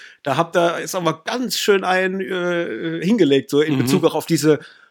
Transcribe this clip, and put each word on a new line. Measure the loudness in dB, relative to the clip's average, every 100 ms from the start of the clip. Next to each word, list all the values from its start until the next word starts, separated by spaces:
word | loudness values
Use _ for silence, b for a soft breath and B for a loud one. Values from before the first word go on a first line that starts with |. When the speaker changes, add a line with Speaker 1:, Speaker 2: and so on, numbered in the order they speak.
| B B
Speaker 1:
da | -2 0
habt | 0 2
ihr | 0 -2
jetzt | -6
aber | -4 -2 -4
ganz | -6 -6 -4 -2
schön | 2 2
einen, | 2 0 -2 -4
äh, | -6 -4 -2 -2 -4 -6 -6 -4
hingelegt, | 0 4 4 4 2
so | 0
in | 2
Speaker 2:
Mhm. | 0
Speaker 1:
Bezug | 2 2
auch | 2
auf | 0 -2
diese | 0 2 2 B B B